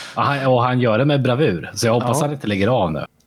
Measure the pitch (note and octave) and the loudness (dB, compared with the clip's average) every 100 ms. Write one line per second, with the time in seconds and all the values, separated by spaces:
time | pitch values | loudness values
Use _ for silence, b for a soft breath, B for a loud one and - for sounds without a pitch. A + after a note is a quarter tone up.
0 | B - A2+ C#3 C3+ B2+ B2 B2+ A#2+ G#2+ | B -4 -2 0 2 2 2 2 2 2
1 | C#3+ C#3+ B2+ B2 D3+ E2+ - - A#2 A#2 | 2 2 2 2 0 0 -6 -2 0 0
2 | B2 C3 D3 D3 G#2+ G2 G2+ B2 F2+ D2+ | 0 0 -2 -4 -4 -2 0 2 0 -4
3 | C2+ _ | -8 _